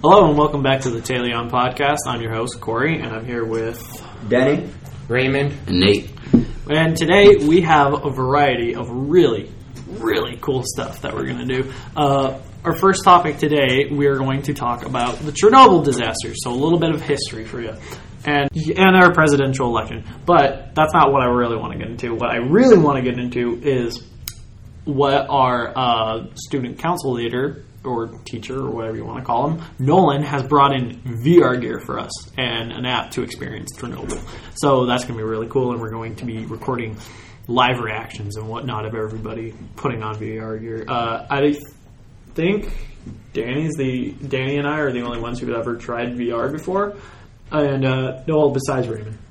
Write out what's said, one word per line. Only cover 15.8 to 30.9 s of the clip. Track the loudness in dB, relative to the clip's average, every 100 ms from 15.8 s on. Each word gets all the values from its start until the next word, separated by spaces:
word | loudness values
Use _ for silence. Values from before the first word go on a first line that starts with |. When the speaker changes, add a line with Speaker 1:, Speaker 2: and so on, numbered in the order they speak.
Speaker 1:
disaster, | 4 0 -2 -4 -8
so | -8 -6
a |
little | -2 2 2
bit | 2
of | -2
history | -2 -4 -4 -10
for | -12 -10
you. | -10 -12 -14 -16 -16 -8
And, | -2 0 0
and | -2 -4 4 6 8
our | 8
presidential | 6 4 4 2 0 0
election. | -2 -4 -10 -12 -8
But | 2 4 4 0 -6
that's | 0 2
not | 6 4
what | 4
I | 2
really | 2 0
wanna | -2 -4 -8
get | -10
into. | -8 -6
What | -4 -2
I | -2
really | 2 6 8 8
wanna | 8 2
get | -2 -2
into | -4 -2 -2 -2
is | 0 0 -2 -6 -16 -14 -14 -14 -20 -20 -20 -12
what | -4 0 2 2 0
our, | 2 2 0 -2
uh, | -2 0 0 0 -4 -8
student | -16 -6 -6 -6 -6
council | -4 -2 -2
leader, | -4 -4 -4 -4 -6 -18 -14
or | -6 -6 -6 -12
teacher, | -12 -12 -10 -8
or | -6
whatever | -6 -8
you | -8
wanna | -10 -10
call | -4 -2 -2
him, | -4 -8 -4
Nolan, | 4 6 6 2
has | -2 -4
brought | 2 4 4
in | 2 -4